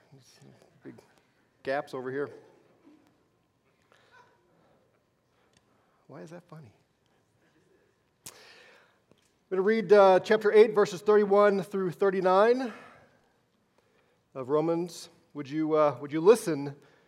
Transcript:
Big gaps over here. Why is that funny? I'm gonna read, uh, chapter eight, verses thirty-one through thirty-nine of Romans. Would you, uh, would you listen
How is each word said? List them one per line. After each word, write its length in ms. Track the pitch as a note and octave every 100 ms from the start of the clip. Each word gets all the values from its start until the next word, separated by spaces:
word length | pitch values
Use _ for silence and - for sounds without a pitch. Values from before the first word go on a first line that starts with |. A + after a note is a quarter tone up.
| _ C3+ _ _ C3+ _ _ _
Big 120 | C3+ A2+ _ _ _ _ _ _
gaps 320 | C3+ C#3 D3
over 160 | C3+ B2+
here. 220 | C#3 C#3 - _ _ _ _ _ _ _ _ _ _ _ _ _ _ _ _ _ B4 B4 _ _ _ _ _ _ _ _ _ _ _ _ _ _ _ _ _ _
Why 140 | C#3+
is 100 | F3
that 120 | F3 _
funny? 280 | D#3 B2 _ _ _ _ _ _ _ _ _ _ _ _ _ _ _ -
I'm 80 | - - - - _ _ _ _ _ _ _ _
gonna 100 | F#3
read, 320 | F#3+ A3+ F3
uh, 260 | G#3 F#3+ F3+
chapter 300 | F#3 A3 G#3
eight, 220 | G#3 A3+
verses 280 | F3+ G3 F3
thirty-one 600 | - G#3 G3+ G3+ G#3 G3+
through 300 | - G3 F#3
thirty-nine 800 | - G3 F#3+ F3+ F#3+ A3 B3+ B3 - - - _ _ _ _ _ _ _ _ _ _ _ _ _ C3+
of 140 | B2+
Romans. 600 | D3+ D#3+ E3+ F3 - - _ _
Would 160 | C#3+ C3
you, 240 | D#3 D#3
uh, 240 | D#3 D3+ B2+
would 120 | C#3
you 100 | D#3
listen 580 | F3 A#3 F3 C#3 C#3 C3+ _ _